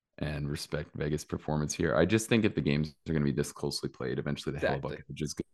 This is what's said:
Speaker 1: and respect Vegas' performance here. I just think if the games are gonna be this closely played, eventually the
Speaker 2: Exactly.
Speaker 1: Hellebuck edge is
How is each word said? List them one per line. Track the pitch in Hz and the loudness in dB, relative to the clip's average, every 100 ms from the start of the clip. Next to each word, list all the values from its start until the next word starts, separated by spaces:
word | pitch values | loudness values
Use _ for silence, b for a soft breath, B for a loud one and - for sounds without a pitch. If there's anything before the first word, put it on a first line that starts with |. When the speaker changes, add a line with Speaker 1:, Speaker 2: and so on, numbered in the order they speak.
| _ - | _ -8
Speaker 1:
and | 76 71 71 | -6 -4 -2
respect | 71 - 73 78 - | -4 -4 -6 -6 -4
Vegas' | 76 76 - | -2 -2 -2
performance | 80 - 76 76 | -6 -2 0 0
here. | - 85 62 | 0 2 4
I | 87 | 6
just | 110 110 | 4 4
think | 117 104 | 4 4
if | - | 2
the | |
games | 73 73 78 - - | 2 2 0 -4 -2
are | |
gonna | 78 71 | 2 2
be | |
this | 69 71 | 2 -2
closely | - 71 - 71 | -2 -4 -2 -6
played, | - 64 67 | -6 -4 -2
eventually | 73 71 - | -2 -4 -4
the | 69 - | -2 -2
Speaker 2:
Exactly. | 71 67 76 | -2 -4 -8
Speaker 1:
Hellebuck | - | -10
edge | 69 | -6
is | 76 - - | -6 -4 -6